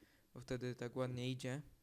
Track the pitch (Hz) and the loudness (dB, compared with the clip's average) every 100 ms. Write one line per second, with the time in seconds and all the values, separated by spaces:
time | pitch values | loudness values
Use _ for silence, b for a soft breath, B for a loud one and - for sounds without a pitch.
0 | B B B 127 123 127 127 120 120 123 | B B B -10 -2 0 0 0 -2 2
1 | 127 123 127 131 127 135 - - | 2 2 2 2 0 -2 -4 -14